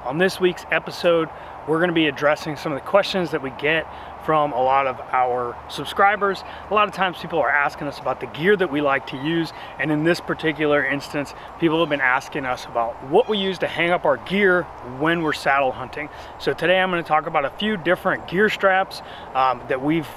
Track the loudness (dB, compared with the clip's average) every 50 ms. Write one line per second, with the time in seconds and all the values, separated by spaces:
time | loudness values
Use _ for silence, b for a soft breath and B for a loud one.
0 | -6 -4 0 2 2 2 2 2 0 0 0 -2 -4 -2 -2 -2 -2 -4 -8 0
1 | 2 4 4 4 2 -2 B B B B B B B -2 2 2 2 2 4 4
2 | 2 2 2 2 4 2 2 2 0 -8 -8 -6 -4 -4 -4 -4 -4 2 2 2
3 | 2 4 0 -2 -2 0 -2 -4 -4 -6 -8 -2 0 2 2 2 0 -4 B B
4 | B B B B 0 2 4 4 4 2 2 2 4 4 4 4 4 2 -2 -4
5 | -6 0 2 2 2 2 2 0 -2 -4 -6 -10 -12 -12 -10 -8 -8 -6 2 4
6 | 4 4 4 4 0 0 -2 -2 B B B B B B 2 2 2 2 0 -2
7 | -2 -2 -2 -6 -8 -2 0 2 2 4 4 2 2 0 -2 -4 -8 -8 -8 -6
8 | -4 -4 -4 -4 -6 -10 -6 0 4 4 4 4 2 0 0 0 2 2 2 0
9 | -2 -6 -10 -6 -2 -2 0 0 -2 -2 B B B B B B -2 0 0 2
10 | 4 2 2 2 0 -6 -6 -2 -2 -2 0 0 2 4 4 4 2 0 -2 -4
11 | -6 -6 -6 -6 -6 -6 -10 B B B B 0 2 2 4 2 2 2 0 2
12 | 2 2 2 2 0 -4 -8 -6 -4 -4 -6 -6 -8 -4 -2 -2 -2 -2 -4 -8
13 | -6 2 2 4 4 4 0 0 0 -2 -2 -2 -4 -4 0 0 2 2 2 2
14 | 4 2 2 2 0 -2 0 4 4 4 4 4 0 -4 -12 -16 -14 -12 -6 -2
15 | 0 0 2 2 0 -2 -2 0 0 2 2 4 2 0 0 -4 -10 -10 -10 -10
16 | -12 -12 B B B B B B -2 -2 -2 0 2 4 4 4 4 2 0 -2
17 | 0 2 0 0 0 0 -2 0 -2 -2 -4 -4 -2 -2 -2 0 2 0 0 2
18 | 2 -2 -2 -2 -4 -4 2 2 2 2 2 4 4 4 4 4 0 -2 -6 -14
19 | B B B B B B 0 2 2 2 2 -2 -2 -4 -4 0 2 2 2 0
20 | 0 -4 -12